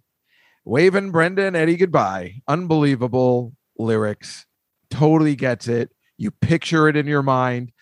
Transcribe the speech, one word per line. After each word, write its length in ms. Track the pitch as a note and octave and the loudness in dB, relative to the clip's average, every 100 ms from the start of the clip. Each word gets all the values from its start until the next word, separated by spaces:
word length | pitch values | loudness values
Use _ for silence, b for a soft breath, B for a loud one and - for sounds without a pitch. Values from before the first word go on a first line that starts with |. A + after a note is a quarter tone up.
| _ _ _ _ _ _ - | _ _ _ _ _ _ -4
waving 460 | A#2+ F3+ F#3+ G3 | 2 4 2 -2
Brenda 340 | E3 E3 F#3+ G3 | 0 0 0 -2
and 100 | F3 | 0
Eddie 200 | D#3+ E3+ | 0 2
goodbye. 680 | F#3 D3 G2+ F#2+ F2+ G#2+ - | 2 2 0 -4 -10 -12 -4
Unbelievable 1080 | D3+ F3+ D#3+ C#3+ C3 B2 B2+ B2+ B2 A#2+ - _ - | -4 0 0 2 0 -2 0 2 0 -2 -12 _ -8
lyrics. 640 | A2+ A2 G#2+ G#2 - - - _ _ _ _ | -2 0 -2 -6 -14 -20 -20 _ _ _ _
Totally 440 | - D3+ D#3+ D#3 C#3 | 0 4 4 2 0
gets 300 | C3 A#2+ A#2 | -4 -4 -4
it. 240 | A#2+ A#2 _ _ _ | -4 -4 _ _ _
You 120 | G#2 | -10
picture 560 | - - D#3+ - D#3+ D#3 | -4 0 0 0 2 4
it 80 | D3+ | 2
in 100 | C#3+ | 0
your 160 | D3 | 0
mind. 500 | C#3 B2+ B2+ B2 B2 - | 0 0 0 -4 -8 -14